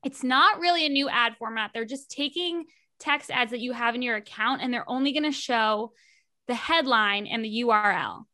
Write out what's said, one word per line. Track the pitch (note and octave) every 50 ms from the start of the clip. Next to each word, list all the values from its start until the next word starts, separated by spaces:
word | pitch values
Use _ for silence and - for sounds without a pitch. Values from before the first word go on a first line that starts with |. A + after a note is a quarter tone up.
| -
It's | C4 - - -
not | B3+ B3+ C4 D#4+ G4 G#4+ -
really | E4+ F4 F4 E4+ D#4
a | D4+
new | C#4 C#4 C#4 C4
ad | - A#3+ A#3+ A#3 A3+ _
format. | A#3 A3+ A3+ A3+ G#3+ G#3 _
They're | A#3 A3+
just | G#3+ C4 C4+ - _
taking | - - C#4+ C#4+ - E4+ F4+ F4 F4 E4+ D#4 - _ _ _ _ _ _
text | - D#4 C#4+ D4 - -
ads | - A#3+ B3+ A3 A#3+
that | A#3+
you | A#3 B3 B3
have | A#3 A#3+ A#3 A#3
in | B3 B3+
your | B3 A#3
account, | G#3+ G#3 - - - G#3+ A#3 C4+ -
and | - B3+ B3
they're | A#3+ - -
only | B3 B3+ C4+ C#4+ C4
gonna | D4+ D4+ D4+ C#4
show | C#4+ - - B3 A#3 A3 G#3+ G#3+ G#3 A3 A3+ _ _ _ _ _ _ _ _ _ _ _ -
the | A#3+
headline | A3+ - - D#4+ E4 D4+ C4+ B3 A3 G#3+ G3+ G3+ G3+ G#3+
and | - - A3+ A3
the | A3
U | G#3+ A3+ A#3+ A#3+
R | A3+ G#3+ G#3 G3+ F#3+
L. | F3 C#3+ G#2+ F2 - - _